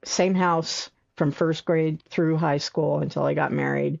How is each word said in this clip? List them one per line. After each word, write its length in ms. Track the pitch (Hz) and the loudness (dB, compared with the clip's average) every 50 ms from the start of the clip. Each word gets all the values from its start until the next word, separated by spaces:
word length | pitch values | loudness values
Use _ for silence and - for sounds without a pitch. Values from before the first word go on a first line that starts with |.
| - | -8
Same 300 | - - - 180 185 196 | -6 0 2 2 2 4
house 560 | 185 185 175 170 165 165 - - - - - _ _ _ _ _ | 2 2 2 2 2 0 -2 -6 -8 -8 -12 _ _ _ _ _
from 140 | - 170 143 | 0 0 0
first 340 | 139 - 170 160 160 160 - | 2 2 0 0 0 -2 0
grade 380 | - 170 160 160 160 156 156 _ _ | 0 2 2 2 0 -2 -4 _ _
through 300 | - - 170 160 160 156 | -2 0 2 2 2 2
high 200 | 165 156 143 143 | 2 0 0 0
school 420 | - - _ - 139 147 147 151 | -2 -4 _ 0 0 0 0 0
until 240 | 147 139 - 147 143 | -2 -2 -2 -2 -2
I 100 | 143 147 | 0 0
got 180 | 147 151 143 | 0 0 0
married. 480 | - 143 139 139 139 139 143 143 143 156 | 0 -2 -2 -2 -2 -2 -2 -2 -4 -4